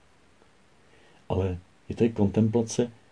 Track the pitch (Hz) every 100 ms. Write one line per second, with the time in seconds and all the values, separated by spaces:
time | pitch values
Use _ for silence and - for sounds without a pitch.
0 | _ _ _ _ _ _ _ _ _ _
1 | _ _ - 98 95 87 - _ - -
2 | 113 113 101 101 110 113 - - 123 -
3 | _